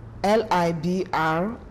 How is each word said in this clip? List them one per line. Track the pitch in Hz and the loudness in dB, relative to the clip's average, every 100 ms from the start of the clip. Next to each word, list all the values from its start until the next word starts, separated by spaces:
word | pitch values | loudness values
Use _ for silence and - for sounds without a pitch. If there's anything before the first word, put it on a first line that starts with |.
| - - | -16 -2
L | 196 226 220 | 2 2 4
I | 180 170 | 2 2
B | 165 175 185 - | 0 0 -2 -2
R, | 156 160 160 202 240 - | 0 0 0 -2 -6 -8